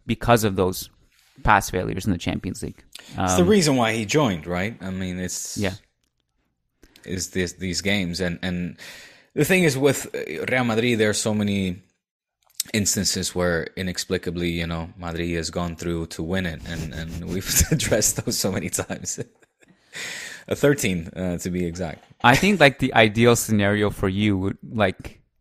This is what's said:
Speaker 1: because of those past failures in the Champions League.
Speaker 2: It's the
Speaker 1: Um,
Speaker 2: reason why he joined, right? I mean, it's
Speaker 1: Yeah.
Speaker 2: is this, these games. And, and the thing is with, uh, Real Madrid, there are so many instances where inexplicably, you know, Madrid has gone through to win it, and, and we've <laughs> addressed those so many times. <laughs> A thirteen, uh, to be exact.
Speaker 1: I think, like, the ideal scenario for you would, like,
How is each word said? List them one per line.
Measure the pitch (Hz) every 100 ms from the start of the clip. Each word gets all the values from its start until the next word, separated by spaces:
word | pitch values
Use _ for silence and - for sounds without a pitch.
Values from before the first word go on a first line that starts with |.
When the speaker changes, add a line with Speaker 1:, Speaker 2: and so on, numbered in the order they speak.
| -
Speaker 1:
because | 113 - 120
of | 107 95
those | 92 92 - _ _ _ _ _
past | - 104 -
failures | 92 107 101 107
in |
the | 87
Champions | - - - -
League. | - - - - - -
Speaker 2:
It's | 92 92
the |
Speaker 1:
Um, | 180
Speaker 2:
reason | 208 151 131
why | 113
he | 110 101
joined, | 151 135 87 80
right? | 87 101 -
I | 95
mean, | 95 92 90
it's | 90 - - -
Speaker 1:
Yeah. | 98 98 _ _ _ _ _ _ _ _ _ _ - _ -
Speaker 2:
is | 92 85
this, | 95 87
these | - 92 85
games. | 98 101 87 85
And, | 90 85
and | 92 87 87 - - - - - _ -
the | 147
thing | 185
is | 170 131
with, | 139 - - 69
uh, | - 80 -
Real | 127
Madrid, | 120 110 123 113
there | 107
are |
so | 101 113
many | 107 104 101 95 90 _ _ _ _ _ _ _ - -
instances | 110 95 107 87 95 87
where | 90 90 85 69 -
inexplicably, | 92 85 - 92 90 85 87
you | 85 82
know, | 82 82 98
Madrid | 87 85 85 85
has | 82
gone | 87 87 82
through | 87 85 82
to | -
win | 82 95 90
it, | 76 78
and, | 85 80
and | 78 82 85 87
we've | 90 - - -
<laughs> |
addressed | 160 - 110 - - -
those | -
so | 104
many | 95 90
times. | - - 95 - - -
<laughs> | _ _ _ _ _ _ - - - - - -
A | -
thirteen, | 143 143 110 92 80 -
uh, | 92 87
to | 95
be | 90 87
exact. | 85 85 - - _
Speaker 1:
I | 117 135
think, | 190 196
like, | 143 -
the | 131 113
ideal | 113 107 117 117
scenario | - 107 101 104 104
for | - 98
you | 95 107 98
would, | 98 -
like, | - 117 95 - - - _ _